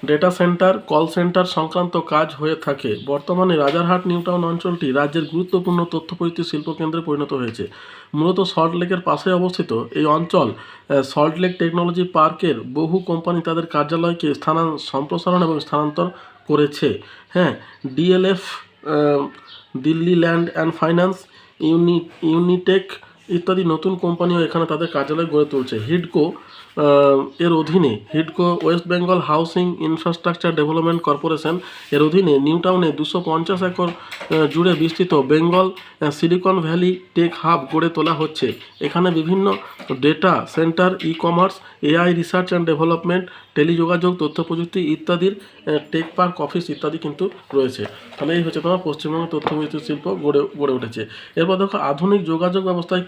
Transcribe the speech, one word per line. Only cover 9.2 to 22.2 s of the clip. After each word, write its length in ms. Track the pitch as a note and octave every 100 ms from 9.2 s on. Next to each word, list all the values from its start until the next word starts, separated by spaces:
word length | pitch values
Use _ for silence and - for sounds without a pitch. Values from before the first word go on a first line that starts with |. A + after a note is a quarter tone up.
| G3
অবস্থিত 520 | F3+ F3+ F3+ - A2+ A2+
এই 140 | D3+
অঞ্চল, 460 | D3+ D#3 E3 F#3 B2+
আহ, 520 | A2+ - - _ C#3
সল্টলেক 560 | C3+ - D3+ D#3+ F3+ F3+
টেকনোলজি 460 | E3+ E3+ F3 E3+
পার্কের 560 | F3+ E3 D#3 F3 F3 A#2+
বহু 380 | A#2 C#3 D#3+ F#3
কোম্পানি 420 | F3+ E3 E3+ F3
তাদের 260 | E3 E3 E3
কার্যালয়কে 680 | D3+ D3 E3 E3+ E3+ D#3
স্থানান-, 440 | C#3+ - D#3+ E3 D3
সম্প্রসারণ 640 | - C3+ D3 F3 F3 F3+
এবং 180 | E3 D#3
স্থানান্তর 500 | C#3+ D3 D3+ D3 F3+ F3+ - - -
করেছে। 560 | D3 C#3+ D3 C#3+ G2+ - - -
হ্যাঁ, 280 | F3+ E3+ A2 - - C3+
ডিএলএফ, 540 | C3 F3 F#3 F#3 F3+ - - - _ -
আহ, 420 | D3+ D3 C#3+ C#3+ - - - - C3
দিল্লি 320 | C#3 E3 E3+
ল্যান্ড 360 | F3 E3 E3+ E3+
অ্যান্ড 200 | E3+ D#3+
ফাইন্যান্স, 420 | D#3+ D#3+ E3+ F3+ F#3 - - - _
ইউনি-, 480 | D#3 E3 F3 E3+ E3+ -